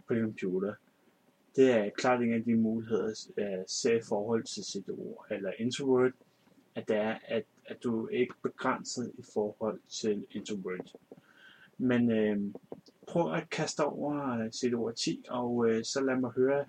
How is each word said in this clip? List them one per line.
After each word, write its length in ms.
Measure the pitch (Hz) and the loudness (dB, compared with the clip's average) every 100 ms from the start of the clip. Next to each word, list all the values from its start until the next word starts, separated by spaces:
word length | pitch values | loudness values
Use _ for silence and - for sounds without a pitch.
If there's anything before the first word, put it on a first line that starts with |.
| - | 0
på 60 | |
din 100 | 117 | 0
computer. 500 | 110 110 95 92 98 - _ _ _ _ _ _ _ - | 0 -2 -2 0 -2 -4 _ _ _ _ _ _ _ 6
Det 160 | 131 | 6
er 180 | 113 101 | 6 2
klart 320 | - 127 123 | 0 2 4
en 120 | 117 | 2
af 100 | 117 | 2
de 120 | 117 113 | 2 4
muligheder, 760 | 110 113 110 107 107 107 - - | 4 0 0 0 0 -4 -8 -4
jeg 260 | 101 92 95 | -2 -4 -4
ser 280 | - 120 117 | -2 2 2
i 60 | |
forhold 420 | - 104 107 113 | 2 -2 0 0
til 200 | - 104 | -2 -8
sæt 260 | - 98 - | -8 -8 -8
ord 360 | - - - - | -8 -10 -12 -8
eller 220 | 101 - - | -4 -4 -2
Introvert, 560 | 120 135 135 127 127 - _ _ _ _ _ 113 | -2 0 4 4 4 2 _ _ _ _ _ -8
at 120 | - | 0
det 80 | 107 | 0
er, 220 | 110 110 - | 0 -2 -4
at, 180 | 113 - _ - | -4 -4 _ -16
at 180 | 113 | -6
du 240 | 123 113 110 | -2 -2 -2
ikke 240 | 123 127 | 0 0
er 180 | - 127 | -2 -6
begrænset 640 | - 131 120 - 127 117 - | -2 -2 -2 -6 -8 -8 -10
i 60 | - | -6
forhold 460 | 110 104 - 110 92 - | -2 -2 -2 -4 -4 -10
til 360 | - 110 101 - | -4 -2 -2 -4
Introvert. 640 | 104 95 101 92 92 90 - _ - _ - - - - - | -10 -6 -6 -6 -6 -8 -18 _ -20 _ -20 -20 -20 -18 -2
Men, 340 | 127 120 117 | 2 4 4
øh, 300 | 110 107 101 101 - - - - _ - | 4 4 2 -2 -8 -14 -16 -18 _ -2
prøv 260 | 170 160 | 0 0
at 160 | 170 - | -2 -4
kaste 340 | - 151 - | -4 -4 -2
over, 560 | 147 - 143 147 135 117 | -2 -2 -4 -2 -2 -2
øh, 140 | 110 | -4
sæt 200 | - 123 | -2 0
ord 220 | 117 113 - | 0 -2 -2
ti, 300 | 160 - - | -4 -4 -6
og, 400 | 123 120 120 117 | -4 -2 2 4
øh, 140 | 113 | 2
så 180 | 113 139 | 0 0
lad 140 | 131 127 | 2 2
mig 160 | 123 | 0
høre, 340 | 127 131 139 | 2 4 2